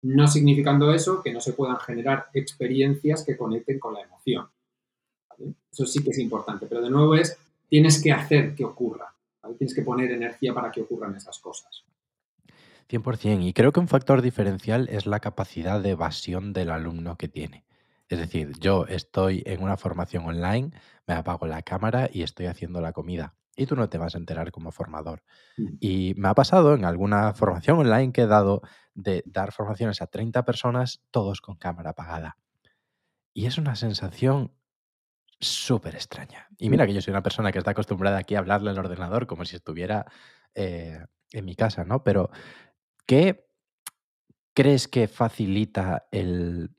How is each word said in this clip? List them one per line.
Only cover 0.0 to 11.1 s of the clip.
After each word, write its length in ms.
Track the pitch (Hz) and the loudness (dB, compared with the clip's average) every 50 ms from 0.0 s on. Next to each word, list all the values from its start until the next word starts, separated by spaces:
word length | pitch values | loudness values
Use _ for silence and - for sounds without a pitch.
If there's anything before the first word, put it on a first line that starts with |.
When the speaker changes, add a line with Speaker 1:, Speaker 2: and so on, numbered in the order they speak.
| - | -2
Speaker 1:
No 240 | 127 131 143 147 | 4 6 8 8
significando 640 | 147 147 151 143 143 139 143 143 143 143 143 147 151 160 | 8 6 6 6 6 6 6 4 4 6 6 6 6 6
eso 280 | 165 160 185 190 185 | 4 4 2 0 0
que 100 | - 131 | -2 -6
no 80 | 117 117 | -6 -4
se 140 | - 131 120 | -6 -6 -2
puedan 240 | - 135 127 123 | -2 -2 -2 -2
generar 480 | 120 - - 117 117 117 139 135 139 - - _ | -4 -6 -8 -8 -4 0 0 0 0 -2 -4 _
experiencias 880 | 135 127 - - _ 127 123 131 135 135 139 139 143 - 151 151 - - | -4 -4 -4 -8 _ -4 -2 2 2 4 4 2 2 2 0 0 0 0
que 140 | - 123 | -4 -4
conecten 420 | - 123 110 110 117 - - 135 135 | -4 -2 -4 -4 -4 -2 -4 -6 -4
con 140 | - 113 107 | -4 -8 -10
la 80 | 104 | -10
emoción, 460 | - _ _ _ _ 135 117 87 85 - _ _ _ _ _ _ _ _ _ _ _ _ _ _ _ _ | -14 _ _ _ _ -2 -2 -2 -4 -12 _ _ _ _ _ _ _ _ _ _ _ _ _ _ _ _
¿vale? 240 | - _ 131 147 - _ _ _ | -20 _ -14 -14 -14 _ _ _
Eso 140 | - - 135 | -6 -6 -4
sí 180 | - - - 143 | -2 -2 -2 -2
que 60 | 139 | -2
es 80 | - 135 | -2 -2
importante, 460 | 120 110 110 104 - - - 98 110 | -2 -2 -4 -6 -6 -8 -10 -10 -8
pero 140 | 104 117 120 | -8 -6 -4
de 80 | 120 123 | -2 0
nuevo 260 | 131 143 151 156 156 | 4 4 6 6 6
es, 220 | 160 170 165 - _ _ _ _ _ _ _ | 6 4 2 -4 _ _ _ _ _ _ _
tienes 320 | - 151 156 160 147 - | 6 8 8 8 8 6
que 100 | - 156 | 6 4
hacer 440 | 139 - - - 156 143 120 110 - | 4 4 2 4 4 4 4 2 -2
que 100 | - 131 | -4 -6
ocurra, 480 | 113 - - 123 113 107 - - - _ _ _ _ _ _ | -6 -4 -4 -4 -4 -4 -8 -14 -16 _ _ _ _ _ _
¿vale? 140 | - 107 117 | -16 -16 -6
Tienes 180 | - 139 127 - | -6 -6 -4 -2
que 80 | 147 117 | -4 -2
poner 280 | 127 120 123 127 120 | -2 0 0 0 0
energía 420 | 120 117 117 117 117 - 135 123 - | -2 -2 -4 -6 -4 -4 -4 -2 -2
para 180 | 123 117 - | -2 -6 -6
que 100 | - 120 | -6 -6
ocurran 340 | 107 - 120 101 107 101 | -6 -6 -6 -8 -6 -8